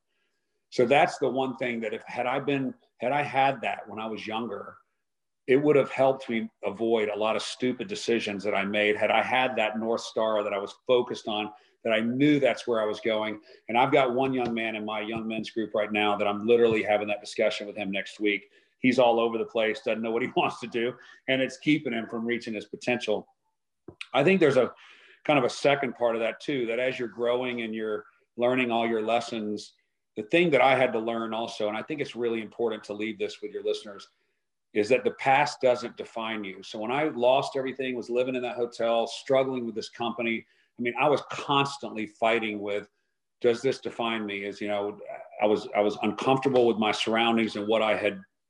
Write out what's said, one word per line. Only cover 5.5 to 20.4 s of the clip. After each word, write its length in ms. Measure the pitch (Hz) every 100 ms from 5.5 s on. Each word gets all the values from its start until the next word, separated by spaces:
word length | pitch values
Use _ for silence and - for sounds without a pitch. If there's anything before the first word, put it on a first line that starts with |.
| 131
would 220 | 147 143
have 140 | 123
helped 360 | - 135 135 -
me 200 | 113 110 - 101
avoid 420 | 98 113 117 110
a 80 | 101
lot 220 | 107 104
of 40 |
stupid 460 | - - 127 127 101
decisions 560 | 104 - 117 107 101
that 100 | 101
I 120 | 98 98
made. 320 | 107 104 104
Had 140 | 104
I 100 | 110
had 340 | 104 127 127 113
that 240 | 110 110
North 220 | 113 117
Star 420 | - - 110 107
that 100 | 104
I 40 | 98
was 180 | 101 - -
focused 440 | 123 120 110 -
on, 240 | 107 104 - _ _
that 100 | 113
I 80 | 110
knew 380 | 117 127 147 143
that's 280 | 123 113 -
where 140 | 113
I 40 | 107
was 140 | 104
going. 400 | 113 107 107 107 - - -
And 80 | 117
I've 160 | 135
got 200 | 143 131
one 200 | 120 135
young 200 | 131 120
man 220 | 117 113 110
in 80 |
my 160 | 107 107
young 260 | 107 113 110
men's 260 | 113 104
group 220 | - 107
right 180 | 110 107
now 260 | 107 104 101
that 100 | 104
I'm 180 | 101 110
literally 380 | 120 117 110
having 240 | 101 104 104
that 140 | 104
discussion 440 | - - 107 - 104
with 120 | 104
him 140 | 98
next 280 | 98 95 -
week. 300 | 107 101 - _ _ _
He's 200 | 127 127
all 220 | 120 117
over 160 | 117 113
the 80 | 107
place, 340 | 117 110 104
doesn't 200 | - 110
know 100 | 113
what 100 | 117
he 60 | 127
<laughs> 80 |
wants 240 | 175